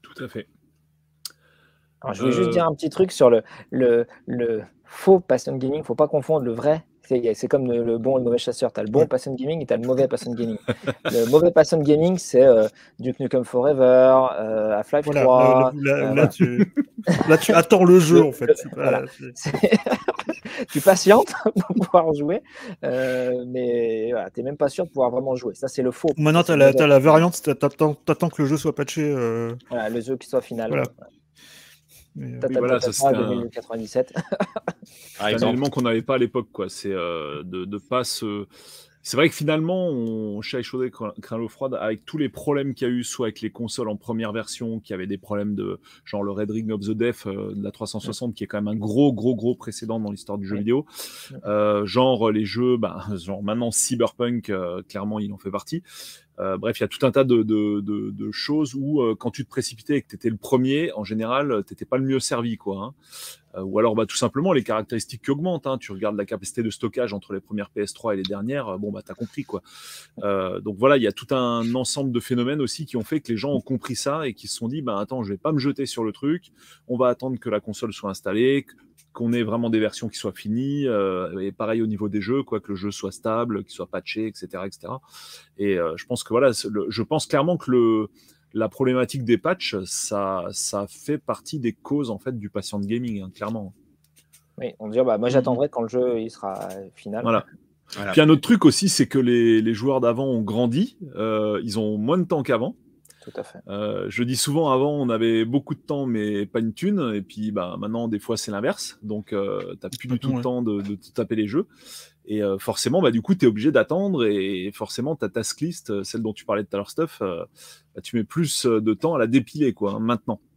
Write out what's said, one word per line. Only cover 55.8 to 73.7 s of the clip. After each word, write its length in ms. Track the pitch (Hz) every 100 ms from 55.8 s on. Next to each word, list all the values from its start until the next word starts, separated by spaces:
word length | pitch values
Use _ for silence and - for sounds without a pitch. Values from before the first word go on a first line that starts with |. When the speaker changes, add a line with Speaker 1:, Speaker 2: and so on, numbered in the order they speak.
| 180 - - - _ -
Speaker 1:
Euh, 180 | 95 92
bref, 220 | 104 113
il 20 |
y 20 |
a 40 | 107
tout 180 | - 135
un 60 |
tas 120 | 139
de, 200 | 135 120
de, 360 | 107 107 104 104
de, 280 | 101 104 104
de 220 | 101 107
choses 420 | 107 - 151 147
où, 300 | 131 139 147
euh, 100 | 117
quand 160 | 110 120
tu 160 | - 131
te 40 |
précipitais 480 | - - 113 - 143
et 40 |
que 60 | -
t'étais 240 | 104 117
le 40 | 110
premier, 560 | - 131 131 139 165
en 100 | -
général, 480 | 98 110 113 131 143
euh, 100 | 110
t'étais 240 | 98 - -
pas 120 | 127
le 80 | 135
mieux 140 | 135
servi, 380 | - 123 117 110
quoi, 260 | - 98
hein. 100 | 107 143 _ - - - _ 92
Euh, 60 |
ou 160 | 95 101
alors, 160 | 113
bah, 140 | 110 107
tout 80 | -
simplement, 360 | 120 135 180
les 120 | 156
caractéristiques 640 | 110 110 107 117 - 117 -
qui 40 |
augmentent, 380 | 139 180 170 135
hein. 100 | 131
Tu 140 | -
regardes 260 | 95 104 104
la 80 | 101
capacité 380 | 107 95 -
de 80 | 113
stockage 420 | - 117 - 120
entre 200 | 101 -
les 60 | 98
premières 300 | - 104 101
P 120 | -
S 120 | 104
trois 220 | - 117 98
et 20 |
les 60 |
dernières, 440 | 95 101 110 143 113
euh, 100 | 92
bon, 120 | 104
bah, 120 | 101 -
t'as 80 |
compris, 300 | 95 117 -
quoi. 180 | - 98 _ - - - - -
Euh, 360 | 101 98 95 95
donc 160 | 101 98
voilà, 180 | 127 143
il 60 |
y 40 | 110
a 40 |
tout 240 | - 117 135
un 400 | 123 117 117 123
ensemble 360 | 123 - 135
de 80 | 117
phénomènes 420 | - 123 123 147
aussi 260 | 127 - 151
qui 100 | 123
ont 60 |
fait 160 | 107 156
que 100 | -
les 60 | 113
gens 140 | 135
ont 100 | 139
compris 340 | -